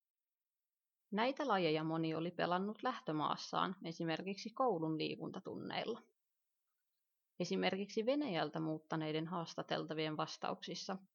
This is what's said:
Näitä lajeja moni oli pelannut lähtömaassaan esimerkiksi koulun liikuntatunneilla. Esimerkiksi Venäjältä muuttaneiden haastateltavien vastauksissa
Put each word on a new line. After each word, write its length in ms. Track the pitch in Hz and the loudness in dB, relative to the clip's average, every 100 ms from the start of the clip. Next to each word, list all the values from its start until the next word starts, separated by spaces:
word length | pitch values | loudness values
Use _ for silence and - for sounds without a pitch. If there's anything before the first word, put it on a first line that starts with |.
| _ _ _ _ _ _ _ _ _ _ _ | _ _ _ _ _ _ _ _ _ _ _
Näitä 380 | 202 247 285 285 | 0 2 2 2
lajeja 360 | 196 165 156 | 4 6 4
moni 300 | 160 165 160 | 2 2 2
oli 160 | 160 170 | 0 -2
pelannut 520 | 170 165 180 202 220 | 0 2 2 0 -2
lähtömaassaan 920 | 254 233 - 156 147 - - 170 175 175 | -2 -2 -2 0 2 0 0 2 2 0
esimerkiksi 680 | 165 165 165 160 180 196 226 | -6 -2 0 0 -2 -6 -6
koulun 480 | - 262 170 160 156 | 0 2 4 2 2
liikuntatunneilla. 1040 | 151 - 165 - - - - - - 233 - _ _ _ _ _ _ _ _ _ _ _ _ _ | 0 -2 -6 -6 -8 -8 -4 -4 -2 -4 -8 _ _ _ _ _ _ _ _ _ _ _ _ _
Esimerkiksi 640 | 175 190 185 190 202 226 220 | 0 2 2 0 -2 -2 2
Venäjältä 540 | 285 285 165 151 160 | 2 2 2 0 0
muuttaneiden 640 | 160 156 - 160 156 156 160 | -2 -2 -2 -2 0 0 -2
haastateltavien 920 | 180 165 - 160 160 160 160 156 156 | -4 -4 -6 -2 -2 -2 -2 -2 0
vastauksissa 800 | 156 - - 190 - 170 - 190 - | -4 -4 -4 -4 -6 -8 -6 -8 -8